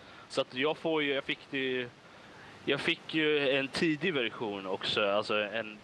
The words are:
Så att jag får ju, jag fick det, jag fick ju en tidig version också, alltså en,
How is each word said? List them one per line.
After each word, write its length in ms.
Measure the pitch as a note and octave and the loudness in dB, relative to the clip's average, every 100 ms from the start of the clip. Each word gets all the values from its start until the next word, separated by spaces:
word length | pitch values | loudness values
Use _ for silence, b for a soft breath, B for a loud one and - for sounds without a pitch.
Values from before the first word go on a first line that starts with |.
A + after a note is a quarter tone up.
| B B B | B B B
Så 120 | - | -2
att 120 | C3+ B2+ | -2 0
jag 220 | D3 D#3 | 0 0
får 260 | E3 D#3 | 0 2
ju, 100 | C#3+ | 2
jag 100 | C3+ | 0
fick 160 | D3 D3 - | -2 -6 -4
det, 360 | C#3 C3 B2+ B2 - - B B B B B - | -2 0 -2 -4 -10 -20 B B B B B -2
jag 140 | C#3 | 0
fick 340 | - E3 - | 0 -2 -2
ju 360 | D#3+ D3+ D3 C#3 | 2 2 4 4
en 180 | C3+ C3+ | 2 0
tidig 460 | - E3+ D3 F#3 | 0 2 2 0
version 540 | C#3+ A2+ - A2 G2 F#2+ | 2 0 -2 -4 -4 -2
också, 420 | F#2+ - A2+ G#2 | -2 0 2 4
alltså 260 | G2+ G#2+ G#2+ | 2 2 0
en, 420 | G#2 A2+ G#2+ G#2+ | 0 -2 -6 -10